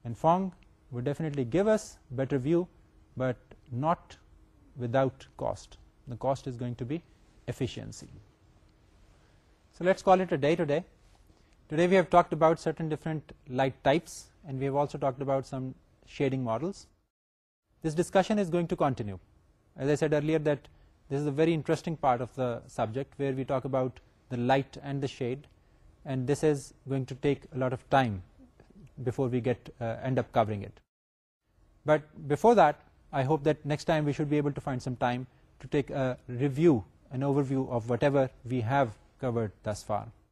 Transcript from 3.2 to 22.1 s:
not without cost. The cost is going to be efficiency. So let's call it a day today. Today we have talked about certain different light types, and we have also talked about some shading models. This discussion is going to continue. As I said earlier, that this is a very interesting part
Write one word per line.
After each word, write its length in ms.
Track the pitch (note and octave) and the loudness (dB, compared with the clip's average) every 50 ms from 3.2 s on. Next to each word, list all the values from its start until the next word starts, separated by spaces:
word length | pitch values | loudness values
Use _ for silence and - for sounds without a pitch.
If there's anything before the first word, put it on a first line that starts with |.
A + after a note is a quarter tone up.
| B2+ C3 B2 - _ _ - - _ - | -2 -2 -2 -4 _ _ -20 -20 _ -10
not 460 | B2 A#2+ C#3 D#3 F3 - - - - - _ _ - - - _ _ _ - - - C#3 | -8 -4 0 0 -2 -2 -4 -20 -20 -20 _ _ -20 -20 -20 _ _ _ -20 -20 -12 -8
without 500 | A#2+ A#2 A#2 C3+ C3+ C3 B2+ - - - _ - | -6 0 2 2 2 2 0 -6 -20 -20 _ -6
cost. 400 | - - - - - - - - - _ _ _ _ - | -6 -6 -6 -6 -10 -20 -20 -20 -20 _ _ _ _ -14
The 80 | B2 | -12
cost 320 | G#2+ - C3 C3+ C3 - C#3 | -4 -2 -2 -2 -2 -4 -12
is 80 | B2 | -10
going 200 | A2+ B2+ B2 A#2+ | -8 -8 -8 -6
to 100 | - B2+ | -8 -6
be 160 | A#2 D3 E3+ - _ - _ - _ _ - _ - | -6 -6 -8 -8 _ -20 _ -20 _ _ -16 _ -10
efficiency. 600 | B2 - C3+ A#2 - A#2+ G#2+ G#2+ A2 - - - - - - - _ _ _ _ _ _ _ - _ _ _ _ _ - - _ - _ _ _ _ _ _ _ _ _ _ _ _ | -6 -4 -4 -6 -6 -10 -12 -12 -14 -16 -18 -18 -20 -20 -20 -20 _ _ _ _ _ _ _ -20 _ _ _ _ _ -20 -20 _ -20 _ _ _ _ _ _ _ _ _ _ _ _
So 100 | - E3+ | -2 2
let's 180 | F3+ F#3+ - | 2 2 2
call 180 | - G3+ F#3 F#3 | 6 4 6 6
it 100 | F#3 F3 | 4 0
a 60 | F#3 C#3+ | -2 0
day 180 | C3+ C#3+ E3 | 2 2 2
today. 280 | E3+ E3+ C#3+ C#3+ D#3+ F#3+ - _ _ _ - - _ _ _ - _ _ _ - _ _ _ | 2 0 0 0 -2 -2 -6 _ _ _ -20 -20 _ _ _ -20 _ _ _ -20 _ _ _
Today 180 | D3+ D#3 F3 F3+ | 0 2 4 6
we 80 | F#3+ | 6
have 140 | F#3+ F3 - | 4 4 6
talked 240 | - F3 E3+ - - | 6 4 6 4 2
about 260 | D#3 D#3+ D#3+ E3 - | 2 4 4 4 2
certain 300 | - E3 D#3 - E3 D#3 | -2 -6 -4 -4 -4 -6
different 420 | D3+ C#3+ - E3+ D#3+ D3+ - - - _ _ - | -6 -6 -4 -6 -6 -6 -8 -12 -20 _ _ -8
light 340 | B2+ B2 C3 C3+ B2+ - _ | -2 0 0 0 -2 0 _
types, 440 | C#3 C#3 E3 - - - - - - _ _ - E3+ | 2 2 2 2 -4 -18 -18 -18 -20 _ _ -14 -10
and 100 | C3 C3 | -8 -4
we 80 | C3+ | -4
have 100 | C#3 C3+ | -2 0
also 220 | C#3+ C#3+ C#3+ - D3+ | 0 0 -2 -2 -4
talked 240 | C#3+ C#3 B2+ C3 | -4 -4 -2 -2
about 240 | C#3 C3+ C3+ C3+ C3 | -2 -2 -2 -2 -2
some 300 | - - C3 C3 C3 C3 - _ _ _ _ _ | -4 -8 -8 -8 -8 -10 -12 _ _ _ _ _
shading 380 | - - - D3 C3+ C3 C3 B2+ | -20 -4 -2 0 0 0 -2 -2
models. 440 | A#2+ A2+ - C#3+ F3+ G3 - - _ _ _ _ _ _ _ _ _ _ _ _ _ _ _ _ _ _ _ - | -2 -2 -2 -4 -6 -8 -10 -18 _ _ _ _ _ _ _ _ _ _ _ _ _ _ _ _ _ _ _ -6
This 100 | D#3+ D3 | -4 0
discussion 460 | D#3+ F3 - - G3 F#3 - A3 G#3 | 0 -2 2 4 2 4 4 0 0
is 100 | G3+ E3+ | 0 0
going 180 | D#3 F3 E3+ D#3+ | 0 -2 0 -2
to 80 | F3+ | -2
continue. 440 | - E3 C#3+ B2+ - A2+ G#2 F#2+ F2+ - _ _ _ _ _ _ _ _ _ _ - | 0 0 0 0 -2 -6 -8 -8 -12 -14 _ _ _ _ _ _ _ _ _ _ -6
As 120 | C3+ C#3 | 0 0
I 60 | D3 | 2
said 180 | C#3 D#3+ D3+ D#3 | 2 2 2 2
earlier, 260 | D3+ D3 D3+ D#3+ D#3+ | 2 2 2 0 0
that 280 | D3 D3+ C#3+ B2+ - - - - - _ _ _ _ - | 2 0 -2 -2 -4 -18 -20 -20 -20 _ _ _ _ -6
this 120 | C#3 C#3 | -4 -4
is 60 | D3 D3 | -2 -2
a 40 | |
very 220 | C#3 C#3+ D#3+ E3 E3+ | 0 2 2 2 2
interesting 420 | D#3 - - D#3+ D3 - F3 E3 | 0 0 -2 -2 -2 -2 -8 -8
part 260 | - - C#3 | -2 0 0